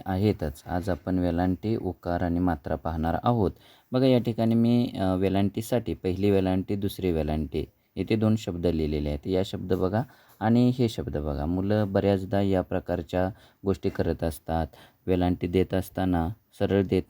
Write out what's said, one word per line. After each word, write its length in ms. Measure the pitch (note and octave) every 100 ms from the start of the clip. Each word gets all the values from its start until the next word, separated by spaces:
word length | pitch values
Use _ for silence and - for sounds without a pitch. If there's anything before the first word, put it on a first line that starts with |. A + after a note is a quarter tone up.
| -
आहेतच. 580 | F#2 G#2+ - D#2 D2+ -
आज 240 | F2 F2+
आपण 300 | E2 F#2 F#2
वेलांटी, 560 | F2+ E2+ F#2 F2+ G#2+ A2+
उकार 460 | F#2 - F2 F2
आणि 180 | F2+ E2+
मात्रा 360 | F2+ D#2+ - D#2
पाहणार 420 | D#2+ D#2+ E2 E2
आहोत. 280 | A#2 A#2+ F2 - - - -
बघा, 140 | B2+ C3
या 140 | B2
ठिकाणी 360 | A#2+ A2+ A2+ A#2
मी, 360 | A#2 A#2+ A#2+ -
अ, 160 | F#2+ F#2
वेलांटीसाठी 760 | F#2+ F#2+ G2+ A2 A2 B2 A2+
पहिली 380 | D#2+ F#2 F2+ G2+
वेलांटी, 440 | G2 F#2+ F#2 F#2 G#2
दुसरी 360 | G2 - F#2
वेलांटी 540 | D#2+ D2+ D#2 D2 D#2 C#2+ _ _ -
इथे 200 | F2+ A2
दोन 200 | A2 G#2+
शब्द 300 | G2+ F2 E2+
लिहिलेले 440 | D#2+ D2+ D2+ D2
आहेत. 180 | D2 F#2+
या 160 | F#2 -
शब्द 280 | F#2 F#2+
बघा 300 | F#2 F#2 G#2+ - - _ -
आणि 300 | A2 A#2 B2
हे 200 | B2+ A#2
शब्द 280 | - C2+ D2+
बघा. 280 | D2+ C#2+ D2+
मुलं 480 | F#2 G2 G#2+ G2+
बऱ्याचदा 480 | G2 G2 G2 F#2+ G2
या 200 | G2+ F#2+
प्रकारच्या 680 | F2+ F#2 - F2 E2 F2+ F#2 - - _ G2
गोष्टी 240 | F#2 G2
करत 340 | - F2 D#2
असतात. 440 | E2 - - D#2+ D#2 - - _ -
वेलांटी 420 | F2+ F2+ F2+ F2+
देत 260 | F#2 F2+
असताना 560 | F#2+ - - F#2 F2 E2 - _ -
सरळ 240 | G2 G2
देत 200 | F#2 F#2